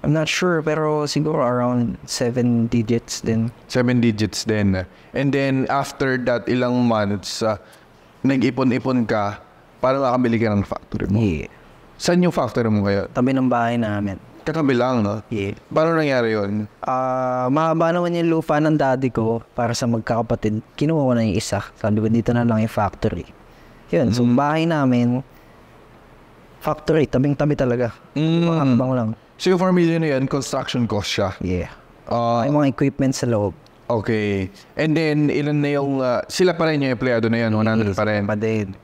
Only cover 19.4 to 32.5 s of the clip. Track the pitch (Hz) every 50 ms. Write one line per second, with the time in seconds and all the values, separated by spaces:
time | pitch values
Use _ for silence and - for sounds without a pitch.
19.4 | 113 - - - 120 117 117 - 135 120 117 113 110 - 120 113 117 113 120 110
20.4 | - 107 107 110 - - - - 151 147 165 156 139 131 123 117 113 110 87 101
21.4 | - - - 98 - - - - - 107 104 107 107 110 107 117 110 - 120 120
22.4 | 120 117 113 110 110 110 - - 104 95 - - - 110 90 165 - - - -
23.4 | - - - - - - - - - - - 170 143 113 101 120 120 120 120 131
24.4 | 143 147 151 160 160 165 170 151 139 131 123 123 120 120 120 127 - - - -
25.4 | - - - - - - - - - - - - - - - - - - - -
26.4 | - - - - - 151 151 - - - 156 160 139 - - 127 135 147 143 -
27.4 | 147 147 147 - 139 127 120 123 123 117 - - - - - 139 156 160 165 170
28.4 | 170 170 165 160 147 135 127 117 131 127 131 127 117 110 113 - - - - -
29.4 | - 180 190 180 185 185 180 180 170 165 165 165 160 156 139 131 135 135 - 139
30.4 | 131 - - 135 127 - - 131 120 107 107 104 101 - - - 104 92 87 -
31.4 | - 87 92 90 85 - - - - - - - - - - 117 117 117 117 117
32.4 | 117 139